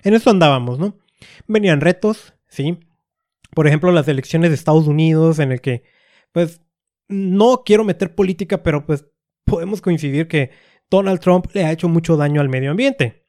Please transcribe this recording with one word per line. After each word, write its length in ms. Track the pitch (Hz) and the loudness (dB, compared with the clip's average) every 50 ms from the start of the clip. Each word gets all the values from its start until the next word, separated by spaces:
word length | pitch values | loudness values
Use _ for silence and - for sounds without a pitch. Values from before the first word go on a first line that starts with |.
En 120 | - 196 214 | 0 2 2
eso 160 | 226 - - | 4 4 4
andábamos, 480 | 202 185 165 147 135 127 120 123 123 139 | 4 4 4 4 2 0 -2 -4 -6 -6
¿no? 200 | 180 208 - _ _ _ _ _ - - - - _ | -6 -6 -8 _ _ _ _ _ -20 -20 -20 -18 _
Venían 340 | - 214 214 208 190 156 143 | -2 -2 0 2 2 2 2
retos, 540 | 156 175 185 - - 214 220 - - _ _ _ _ _ | 2 0 0 0 -2 -4 -4 -4 -10 _ _ _ _ _
¿sí? 300 | - - 139 160 175 170 _ _ _ _ _ _ _ _ _ _ _ _ _ _ - | -10 -8 -6 -6 -6 -8 _ _ _ _ _ _ _ _ _ _ _ _ _ _ -2
Por 120 | 160 156 | 0 2
ejemplo, 240 | 147 147 151 165 180 | 2 2 2 2 2
las 160 | 175 160 135 156 | 2 2 2 0
elecciones 420 | 143 131 - - - 160 170 165 | -2 -4 -4 -4 -2 -2 0 0
de 40 | 151 | -2
Estados 320 | - - 156 156 160 156 | -2 0 2 2 2 2
Unidos, 520 | 151 147 156 160 160 160 160 160 165 160 156 | 2 0 2 2 2 2 2 2 2 2 0
en 120 | 143 131 | -2 -2
el 100 | 127 120 | -4 -4
que, 220 | - 135 120 117 _ _ _ _ _ _ _ _ _ _ | -4 -6 -6 -6 _ _ _ _ _ _ _ _ _ _
pues, 300 | - 170 170 160 - _ _ _ _ _ _ _ _ _ _ - | -4 -4 -4 -4 -6 _ _ _ _ _ _ _ _ _ _ -10
no 540 | 196 196 196 185 185 196 220 247 254 247 - | -8 -6 -4 -2 0 2 2 2 2 0 0
quiero 200 | - 208 214 220 | 2 2 2 2
meter 300 | 196 175 - 196 - - | 0 -2 -4 -4 -6 -2
política, 480 | - 196 185 185 - 196 160 202 165 | -2 -2 -2 -2 -6 -6 -6 -6 -4
pero, 220 | - 170 147 147 143 | -2 -2 -4 -2 -2
pues, 220 | - 151 139 _ _ _ _ _ _ _ _ - | -4 -6 -6 _ _ _ _ _ _ _ _ -4
podemos 360 | - - 170 165 190 214 185 | -2 -2 -2 -4 -6 -8 -6
coincidir 480 | - 190 170 160 151 139 135 147 165 165 | -4 -2 -2 -2 -2 -4 -4 -4 -4 -2
que 220 | 165 151 131 123 _ _ _ _ _ _ _ - | -2 -4 -4 -4 _ _ _ _ _ _ _ 0
Donald 300 | 185 196 196 196 185 170 | 0 0 0 0 -2 -2
Trump 260 | - 185 180 185 180 - - | 2 2 2 2 0 -2 -4
le 100 | 202 175 | -2 -2
ha 80 | 156 | -2
hecho 160 | 165 165 180 170 | -2 -2 -2 0
mucho 280 | 165 165 165 - 165 | 0 0 0 0 0
daño 240 | 147 147 147 147 147 | 0 0 0 0 0
al 100 | 143 135 | -2 -2
medio 200 | 131 127 135 139 | -2 -4 -4 -4
ambiente. 560 | 156 208 262 277 269 - 131 113 - _ _ | -2 -2 -2 -2 -2 -2 -4 -4 -6 _ _